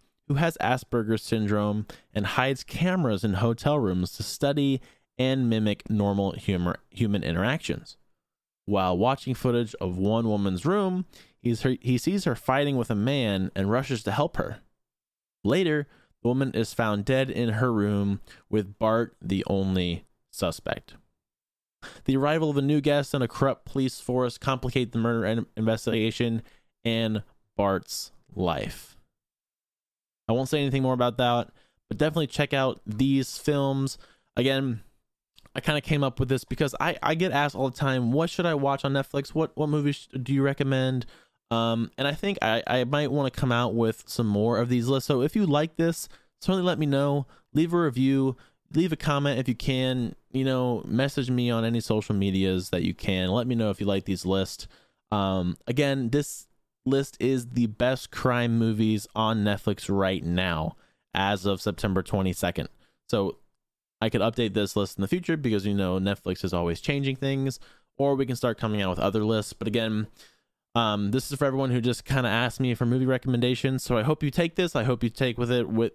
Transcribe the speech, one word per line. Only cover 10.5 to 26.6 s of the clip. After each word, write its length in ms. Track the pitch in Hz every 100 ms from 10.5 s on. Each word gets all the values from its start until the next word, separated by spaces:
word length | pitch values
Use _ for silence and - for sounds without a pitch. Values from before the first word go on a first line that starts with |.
| 92 139
room, 400 | 202 190 185 185 - - _
he's 220 | 120 117
her, 160 | 135 131
he 180 | 120 123
sees 280 | - 196 180
her 100 | 113
fighting 400 | - 131 143 135
with 160 | 117
a 40 | 107
man 540 | 110 143 117 98 92 -
and 160 | 98
rushes 320 | 117 135 123
to 80 | -
help 240 | 98 156 -
her. 220 | - - _ _ _ _ _ _ _ _ 98
Later, 420 | 151 180 151 147 _ _ _
the 60 | 120
woman 240 | 127 135
is 200 | - 113
found 320 | - 117 104 101
dead 240 | 131 135
in 180 | - 120
her 240 | 110 127
room, 480 | 110 101 101 101 98 - - -
with 280 | 107 98 101
Bart 380 | 110 113 117 -
the 240 | - 95 -
only 560 | 98 95 92 90 85 - _ _
suspect. 640 | - 92 - - - - - _ _ _ _ _ _ _ _ - - -
The 120 | 135
arrival 320 | 143 160 156
of 80 | 139
a 40 |
new 200 | 139 147
guest 320 | 143 143 143
and 100 | 143
a 40 | 120
corrupt 380 | - 135 - -
police 340 | 139 131 -
force 380 | - 127 127 -
complicate 540 | - 131 127 127 123
the 60 | 120
murder 280 | 117 117 101
in-, 200 | 113 - -
investigation 840 | 110 113 - 113 110 - 120 113 - -